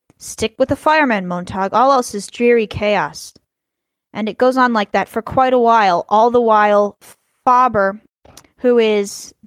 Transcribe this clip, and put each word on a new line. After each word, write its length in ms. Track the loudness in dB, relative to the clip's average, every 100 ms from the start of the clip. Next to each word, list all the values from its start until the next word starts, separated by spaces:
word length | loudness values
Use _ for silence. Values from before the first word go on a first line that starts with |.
| _ _
Stick 380 | -20 -8 -8 -4
with 120 | -4
the 60 | -2
fireman, 520 | 0 2 2 -2 -4
Montag. 460 | -8 -8 -6 -2 0
All 160 | 2
else 240 | 2 -2 -10
is 100 | -12
dreary 380 | -2 2 2 0
chaos." 680 | -4 -2 -2 -4 -10 -20 _ _ _ _ _ _ _ _
And 140 | -8 -8
it 100 | -2
goes 180 | 0 2
on 160 | 0
like 200 | 0 -2
that 140 | -4 -4
for 120 | -8
quite 320 | -4 0 2
a 60 | 2
while, 460 | 2 2 2 0 0
all 220 | 0 2
the 100 | 2
while 560 | 2 2 4 2 0 -6 -20 _ _ _ 0
Faber, 560 | 2 2 0 -2 -4 _ _ -20 -20 _ _
who 200 | 0 2
is 540 | 2 0 -4 -10 -20 _